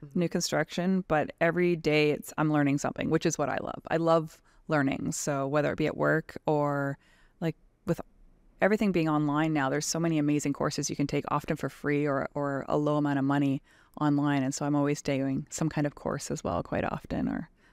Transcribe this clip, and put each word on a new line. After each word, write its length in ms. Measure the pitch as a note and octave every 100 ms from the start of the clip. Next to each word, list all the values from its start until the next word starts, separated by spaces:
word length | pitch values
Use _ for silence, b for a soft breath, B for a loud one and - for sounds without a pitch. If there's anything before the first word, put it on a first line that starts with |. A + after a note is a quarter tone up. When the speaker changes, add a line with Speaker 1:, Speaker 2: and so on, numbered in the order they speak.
| D3
Speaker 1:
Mm-hmm. 140 | F3+
Speaker 2:
new 100 | E3+
construction. 760 | F3 - D3+ D#3 - F3+ F#3+ -
But 240 | D3+ C3 -
every 340 | E3 E3+ F3 E3+
day 360 | D#3 D3+ D3+
it's, 200 | D3 - -
I'm 160 | D#3
learning 240 | D3+ C#3+ C#3+
something, 320 | C3+ - -
which 160 | D#3+ E3+
is 120 | D3+
what 120 | C#3+
I 80 | -
love. 220 | - - -
I 80 | D#3+
love 420 | E3 E3 D#3+ - _ b -
learning. 440 | D3+ C3+ - -
So 360 | D#3+ - C#3 C3+
whether 240 | D3 C#3+
it 60 | -
be 100 | D3+
at 100 | -
work 400 | D3 D#3 - - -
or, 520 | D3+ C#3+ C#3+ C#3 C#3+ b b b b
like, 140 | E3 - _ _ -
with 160 | E3 - - - - - -
everything 300 | F#3+ G#3+ G#3
being 180 | F3+ D#3+
online 440 | D3+ D3 D3 D#3+
now, 160 | D3+ C3+
there's 160 | C#3+ -
so 140 | E3
many 180 | E3+ D#3
amazing 360 | D3 D3 D3
courses 360 | C#3 D3+ - C#3+
you 60 | -
can 120 | C#3+
take, 180 | C#3+ -
often 260 | D3 - D#3
for 140 | C#3
free 360 | - C#3+ C#3+ D3
or, 200 | C3+ -
or 320 | D3 C#3+ C#3 -
a 100 | D3+
low 200 | D3 D3
amount 220 | D3 C#3
of 60 | C3+
money 360 | C#3+ C#3 C3+ _ b b -
online. 420 | D3+ C#3+ C#3+ C#3+
And 100 | C3
so 120 | - C#3+
I'm 100 | D3
always 260 | C#3+ D3
doing 460 | - C3+ C3+ C#3 D3+
some 200 | - D#3+
kind 180 | - C#3+
of 80 | -
course 340 | - D3 -
as 120 | D3
well 180 | - E2+
quite 200 | - -
often 440 | - - - - A1+
or 220 | - - _ b